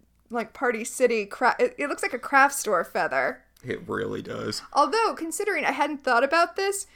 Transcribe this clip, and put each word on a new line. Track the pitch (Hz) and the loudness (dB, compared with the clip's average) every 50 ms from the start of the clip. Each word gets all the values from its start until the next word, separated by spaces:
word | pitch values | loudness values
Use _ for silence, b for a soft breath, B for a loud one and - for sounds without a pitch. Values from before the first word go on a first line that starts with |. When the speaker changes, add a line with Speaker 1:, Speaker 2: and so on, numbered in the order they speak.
| _ _ _ _ _ - | _ _ _ _ _ -8
Speaker 1:
like, | 220 240 220 226 | -6 -6 -6 -6
Party | - - 269 240 220 214 233 | -6 -2 0 0 0 -2 -4
City | - - - 254 226 233 220 202 | -6 0 2 2 4 4 2 -2
cra-, | 202 - - 254 226 - - | -4 -2 0 2 2 4 4
it, | 247 233 - - | 2 0 0 -2
it | - 262 | -4 -4
looks | 339 - | -4 -4
like | 403 392 262 | -4 -4 -4
a | 240 | -6
craft | - - 277 269 269 285 277 | -2 2 6 6 6 6 4
store | - - 214 196 170 185 | 0 -2 0 0 0 0
feather. | - - 202 165 151 131 135 127 147 254 - _ _ _ _ - | 0 -2 -2 0 0 0 0 0 0 -2 -6 _ _ _ _ -8
Speaker 2:
It | - - - - 107 | -8 -8 -6 -6 -6
really | 101 101 101 104 104 104 | -4 -4 -4 -4 -6 -6
does. | 107 - 113 113 113 107 - - - - - | -8 -8 -8 -6 -6 -6 -6 -6 -8 -2 2
Speaker 1:
Although, | 269 302 262 403 453 453 392 269 | 2 2 4 2 0 0 0 -2
considering | - 330 330 - - 403 - 285 302 - | -4 -8 -8 -6 -4 -4 -2 -2 0 0
I | 277 | 0
hadn't | 277 285 285 311 302 - - | 0 0 0 -2 -2 -4 -2
thought | 262 233 240 | 0 2 2
about | 269 - 320 339 339 339 - | 2 4 4 2 2 2 0
this, | 392 392 403 392 - - b b | -2 -2 -2 -2 -4 -8 b b